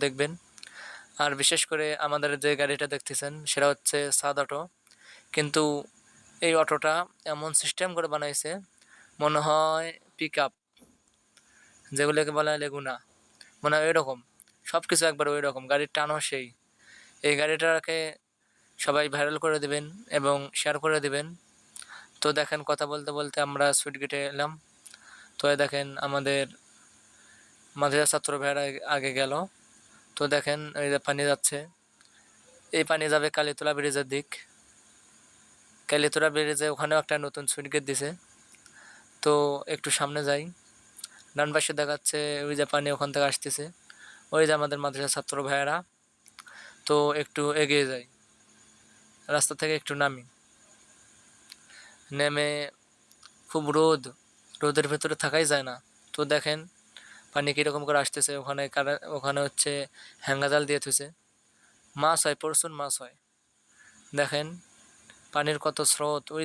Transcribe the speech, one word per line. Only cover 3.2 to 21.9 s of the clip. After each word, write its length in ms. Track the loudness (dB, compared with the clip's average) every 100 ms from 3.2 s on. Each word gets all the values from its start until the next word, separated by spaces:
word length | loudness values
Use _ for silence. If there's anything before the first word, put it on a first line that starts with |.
| -6 -8 -4
সেটা 160 | 4 4
হচ্ছে 260 | 4 0 0 0 0
সাদ 180 | 0 -2
অটো, 180 | -2 -4 -8 _ _ _ -20 -20 -6 -2
কিন্তু 280 | 2 2 2 0 -6 _ _ -20 -20 -2 2
এই 60 | 4
অটোটা 320 | 4 2 2 2 -2 _ -8
এমন 180 | -6 0 0
সিস্টেম 280 | 0 -2 -2 -2
করে 100 | -2
বানাইছে 380 | -2 -2 -4 -4 -8 -12 _ _ -20 -20 0
মনে 160 | 2 2 4
হয় 400 | 4 4 2 -4 -10 _ -8
পিকআপ, 340 | -4 0 -2 _ _ _ -20 _ _ _ _ _ _ _ -20 _ -8 0
যেগুলোকে 340 | 2 2 0 0
বলা 120 | 0
হয় 80 | 0
লেগুনা, 320 | -4 -8 -10 -10 _ _ _ _ -20 _
মনে 100 | 2 4
হয় 80 | 4
ওইরকম। 300 | 2 2 -6 -10 _ -20 _ -2
সব 100 | -2 2
কিছু 140 | 2 2
একবার 180 | 2 0
ওইরকম, 300 | 2 -2 -4 0
গাড়ির 200 | 0 2 -2
টানও 220 | -2 -2 -2
সেই। 180 | -6 -8 -16 _ _ -20 -20 -20 -2 2
এই 60 | 2
গাড়িটাকে 580 | 2 2 2 2 0 -4 -4 -8 _ _ _ _ _ -8
সবাই 260 | 0 2 2 0
ভাইরাল 220 | -2 0
করে 140 | 0 0
দিবেন 220 | 0 -4 -6 -16 -4 0
এবং 200 | 2 0 -2 -4
শেয়ার 180 | -2 0
করে 140 | 2 2 0
দিবেন। 200 | -4 -6 -12 _ _ _ -20 -18